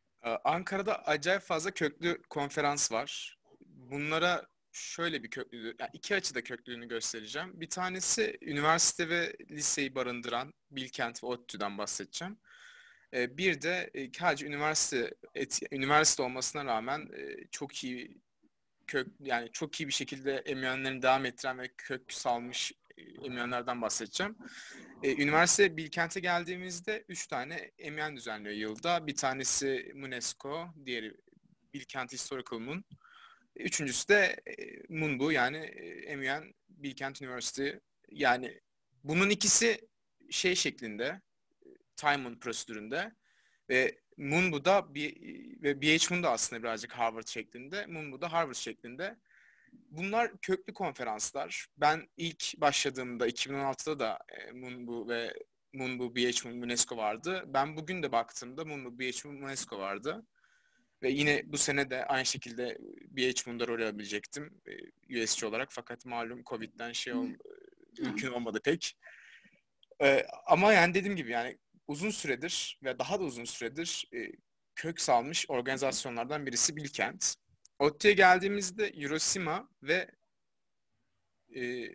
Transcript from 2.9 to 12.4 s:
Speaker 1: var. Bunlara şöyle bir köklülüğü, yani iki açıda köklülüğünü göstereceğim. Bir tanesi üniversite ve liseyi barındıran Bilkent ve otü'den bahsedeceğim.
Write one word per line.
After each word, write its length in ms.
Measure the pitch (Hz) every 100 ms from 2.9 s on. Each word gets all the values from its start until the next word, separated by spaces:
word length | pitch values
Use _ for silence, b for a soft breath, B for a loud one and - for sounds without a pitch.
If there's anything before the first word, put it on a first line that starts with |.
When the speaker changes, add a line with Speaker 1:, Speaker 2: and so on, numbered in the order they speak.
Speaker 1:
var. 460 | 113 143 - - - _ -
Bunlara 880 | - 143 123 143 151 160 180 170 - _ _
şöyle 500 | - - - 170 147
bir 80 | 117
köklülüğü, 460 | 131 - 117 113 -
yani 100 | 131
iki 220 | 160 -
açıda 300 | 196 - 131
köklülüğünü 440 | - 120 - 120 117
göstereceğim. 720 | 117 - 113 107 143 185 185
Bir 100 | 160
tanesi 680 | 185 185 185 - - - -
üniversite 680 | - 143 156 165 - - 165
ve 280 | 170 170 - -
liseyi 440 | 151 143 - 135
barındıran 600 | 131 123 123 120 120 139 - _
Bilkent 540 | 139 131 - 120 113
ve 20 | 123
otü'den 520 | 120 - 98 101 101
bahsedeceğim. 600 | 101 - 98 - 180 214